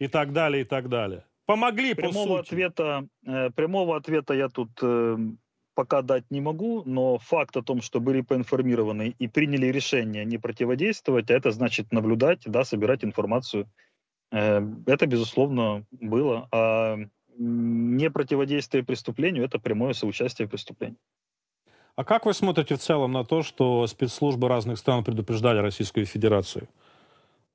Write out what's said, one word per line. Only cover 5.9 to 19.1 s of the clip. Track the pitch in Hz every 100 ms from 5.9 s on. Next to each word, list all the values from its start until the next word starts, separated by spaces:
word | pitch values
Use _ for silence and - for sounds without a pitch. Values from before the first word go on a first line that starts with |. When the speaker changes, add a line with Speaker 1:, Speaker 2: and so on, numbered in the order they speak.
| 139
Speaker 2:
дать | 127 127 -
не | 139
могу, | 147 160 226 226
но | 131 131 131 123
факт | - 170 143 131
о |
том, | 117 127
что | - 127
были | 123 135
поинформированы | 127 131 120 131 127 120 107 107 110 -
и | 120
приняли | 151 151 143 131
решение | 131 - 139 110 107 107
не | 117
противодействовать, | 117 113 120 127 202 214 - 127 117
а |
это | 123 127
значит | 110 120 - 107
наблюдать, | 117 110 113 139 180 117
да, | 110
собирать | 131 107 107 135
информацию. | 107 104 101 120 127 107 101 _ _ _ _ _ _
Э, | 107 107 104 104 113 -
это, | 143 156
безусловно, | 120 113 - 139 127 110 104 104
было. | 127 110 113 147 117 -
А, | 113 113 110 110 107 104 _ _ 120
м, | 120 117 117 117 120 123
не | 156
противодействие | 147 135 139 139 147 - 131
преступлению — | 127 127 -